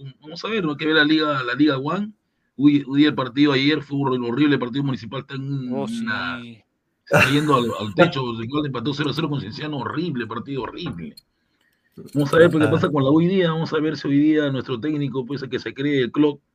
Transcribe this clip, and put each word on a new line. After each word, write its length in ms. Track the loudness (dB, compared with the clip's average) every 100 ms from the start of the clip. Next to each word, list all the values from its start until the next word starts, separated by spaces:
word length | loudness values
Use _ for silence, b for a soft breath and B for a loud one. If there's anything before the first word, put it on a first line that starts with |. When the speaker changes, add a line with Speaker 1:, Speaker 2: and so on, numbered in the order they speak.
| -16 -18
Speaker 1:
vamos 240 | -18 -10 -6
a 20 |
ver, 160 | -2 -2
hay 120 | -2
que 80 | 0
ver 100 | 2
la 80 |
Liga, 400 | 4 2 2 -2
la 100 | -2
Liga 240 | 2 2 2
One. 340 | -2 -4 -6 -10 _ _ _ 2
Uy, 260 | 4 4 2
uy, 180 | 4 4
el 80 |
partido 380 | 2 -2 2 4
ayer 300 | 4 4 2
fue 160 | -2 -2
horri-, 320 | 0 0 0
horrible, 260 | 2 4 4
el 40 |
partido 240 | 0 -2
Municipal 380 | -2 -4 -6 -10
está 140 | -8 -8
en 380 | -6 -6 -4
Speaker 2:
Oh, 100 | -4
Speaker 1:
una, 580 | -4 -6 -4 -4 -6 -8
Speaker 2:
sí. 220 | -12 -18 _ _ _ _
Speaker 1:
está 260 | 0 2 4
yendo 260 | 2 4 2
al, 100 | 2 -4
al 140 | -2
techo, 280 | 4 4 2 -6 -6
se 60 | -4 -4 -4
empató 280 | -4 -4
cero 160 | -2 -4
a 40 |
cero 160 | -2 -4
con 120 | -4
Cienciano, 360 | -8 -10 -8 -6
horrible 480 | -6 -4 -4 -6 -6
partido, 380 | -8 -8 -8
horrible. 520 | -8 -8 -10 -10 -14 -16 _ _ _ _ _ _ _ -20 -6
Vamos 200 | -4 2
a 40 | 6
ver 120 | 6
qué 80 | 6
Speaker 3:
Ajá. 140 | 2
Speaker 1:
pasa 180 | 2 2
con 140 | 2
la 60 | 4
U 80 | 4
hoy 100 | 4
día, 240 | 2 0
vamos 220 | 0 -2
a 60 | -2
ver 180 | -2 -2
si 100 | 0
hoy 120 | 2
día 300 | 4 4 2
nuestro 280 | -2 -4 -6
técnico, 460 | -4 -4 -4 -4 -6
pues, 160 | -8
el 60 | -6
que 100 | -6
se 140 | -8
cree 280 | -4 0 0
el 100 | 0
Klopp, 300 | 2 0 -2 _